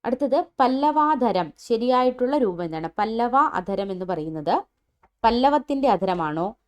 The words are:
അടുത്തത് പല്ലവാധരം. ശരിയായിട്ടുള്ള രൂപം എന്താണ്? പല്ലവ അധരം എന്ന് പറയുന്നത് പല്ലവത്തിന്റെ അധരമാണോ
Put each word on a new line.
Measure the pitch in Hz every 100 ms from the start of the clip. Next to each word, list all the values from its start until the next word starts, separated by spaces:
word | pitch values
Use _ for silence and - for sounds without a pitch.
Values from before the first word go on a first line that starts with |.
| 226
അടുത്തത് | 254 277 285 349 -
പല്ലവാധരം. | 269 262 294 302 302 302 233 180 160 -
ശരിയായിട്ടുള്ള | - 226 247 254 254 247 247 294
രൂപം | 220 175
എന്താണ്? | 170 160 165 -
പല്ലവ | 208 226 240 269
അധരം | 302 - 185 196 196
എന്ന് | 185 185
പറയുന്നത് | 170 156 156 151 294 - _ _ _ _ _
പല്ലവത്തിന്റെ | 226 240 269 294 294 277 262
അധരമാണോ | 190 185 175 156 156 185 -